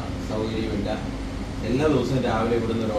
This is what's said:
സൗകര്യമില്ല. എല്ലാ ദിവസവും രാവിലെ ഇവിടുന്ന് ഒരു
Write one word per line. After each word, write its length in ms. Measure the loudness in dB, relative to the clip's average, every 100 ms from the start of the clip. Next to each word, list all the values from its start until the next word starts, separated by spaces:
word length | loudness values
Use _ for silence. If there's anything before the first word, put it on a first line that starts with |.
| -4 -4 -4
സൗകര്യമില്ല. 600 | -2 -2 -2 -2 -2 -2 -2 -4 -4 -4 -6 -6 -4 0
എല്ലാ 200 | 2 4
ദിവസവും 340 | 4 2 2
രാവിലെ 360 | 2 2 2 2
ഇവിടുന്ന് 280 | 2 0
ഒരു 120 | 0